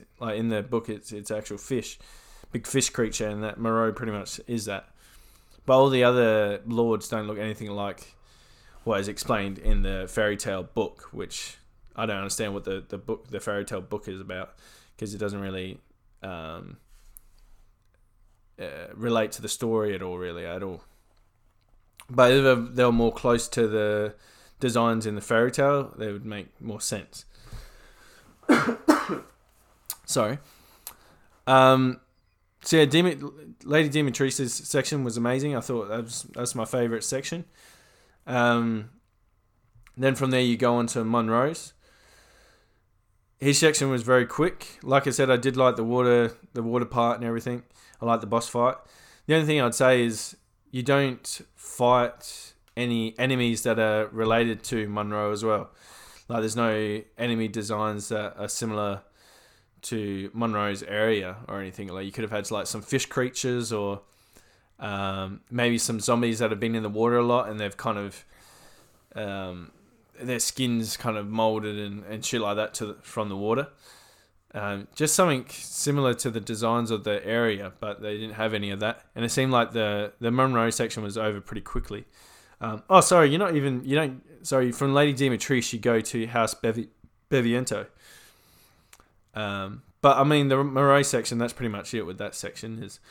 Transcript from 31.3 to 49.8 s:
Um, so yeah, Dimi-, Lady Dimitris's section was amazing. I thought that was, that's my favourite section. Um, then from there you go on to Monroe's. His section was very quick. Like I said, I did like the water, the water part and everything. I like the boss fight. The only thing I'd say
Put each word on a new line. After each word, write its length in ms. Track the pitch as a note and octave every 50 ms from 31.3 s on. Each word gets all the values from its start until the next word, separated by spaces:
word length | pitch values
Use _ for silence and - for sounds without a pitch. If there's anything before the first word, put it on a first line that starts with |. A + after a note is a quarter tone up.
| _ _ -
Um, 540 | - C3 C3 C3 C3 C3 C3 C3 B2+ B2+ - _ _ _ _ _ _ _ _ _ _ _ _
so 160 | - - E3
yeah, 80 | D#3+ D3+
Dimi-, 680 | C3 D3 E3+ F3+ F3+ D#3 C#3 D3+ C#3+ - D3+ - - - _ -
Lady 260 | - D3 D#3+ D#3 C#3+
Dimitris's 640 | C#3 D3+ D3 C3+ A2+ - C#3 C3 B2+ - C3+ A#2 -
section 500 | - - - - C#3 B2+ - D#3 C#3 C3
was 140 | A#2+ A2
amazing. 380 | A#2+ A#2 A#2+ B2+ C3+ C#3+ D3 C#3
I 40 | A#2
thought 300 | - - B2+ A2+ G2+ G2+
that 140 | A2 A#2+ A2+
was, 200 | A#2 A#2+ - - - -
that's 220 | - A#2+ - -
my 100 | A#2+ A2
favourite 380 | - - B2+ A#2+ A#2 A#2 A2 -
section. 400 | - C3 C3 - - E3 E3+ E3 - _ _ - - - _ _ _ _ _ _ _ _ _ _
Um, 640 | - B2+ B2 A#2+ A#2+ A#2 A#2 A#2 A#2 A2+ G#2+ G#2+ - - _ _ _ _ _ _ _ _ _ _ _ _ _ _ _ _ - - _ _
then 180 | B2+ C3 C3+ C3
from 160 | C3+ C3+ C3
there 100 | C3 B2+
you 140 | B2+ A#2+ A#2+
go 200 | A2+ B2 A#2+ A#2+
on 120 | A#2+ A#2
to 160 | A2+ - B2 A2+
Monroe's. 680 | A2 A#2 A#2+ A2+ A2 A2+ A#2+ C3 D3+ E3 - - - - _ _ _ _ _ _ _ _ _ _ _ _ _ _ _ _ _ _ _ _ _ _ _ _ _ _ _ _ _ _ _ _ -
His 200 | C3+ C#3+ C#3 -
section 300 | D#3+ D#3 D3+ - C#3+ C3+
was 140 | C3 A#2+ A2+
very 220 | B2 B2+ B2+ A#2+
quick. 540 | B2 - - D#3 F#3 - - - - - -
Like 260 | - C3 C3+ C#3 C#3
I 40 | C#3
said, 180 | B2 - C3+ C3
I 80 | B2+
did 200 | A#2+ A#2 C3+ B2
like 180 | C3 C3 B2+ A2+
the 80 | A2+ A2+
water, 520 | A2+ B2 B2 B2 B2 A#2+ A#2+ A#2 A2+ - - - - -
the 100 | A#2+ A2+
water 220 | A2+ A#2+ A#2+ A#2+
part 320 | A#2 B2 A#2+ A#2 A#2+ A#2
and 80 | A2+ A#2+
everything. 380 | A#2 A#2 A2+ - B2+ B2 A#2+ - _ _ _ - - - -
I 40 | A#2
like 160 | A#2 A#2 A2
the 60 | A2+
boss 200 | G2+ A#2 A#2 -
fight. 300 | - - A#2+ A#2+ B2+ - - - - - - - - - _ _
The 100 | - D#3
only 100 | D#3+ D#3
thing 140 | D3+ D3+ D3
I'd 160 | B2 A#2+ A#2+
say 280 | -